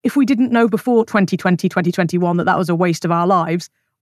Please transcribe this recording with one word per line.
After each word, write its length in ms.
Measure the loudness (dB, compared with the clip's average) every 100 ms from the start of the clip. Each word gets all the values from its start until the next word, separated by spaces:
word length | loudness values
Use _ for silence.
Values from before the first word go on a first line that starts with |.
If 120 | -4 0
we 100 | 0
didn't 260 | 0 0
know 160 | 2 2
before 360 | 0 0 0 2
twenty 300 | 0 0 0
twenty, 300 | 0 0 0
twenty 240 | 0 -2
twenty-one, 460 | -2 -2 0 0 0
that 80 | 0
that 120 | 0
was 120 | 0
a 60 | 0
waste 280 | 0 -2
of 80 | -2
our 160 | -2 2
lives. 420 | 0 0 -4 -6 _ _ _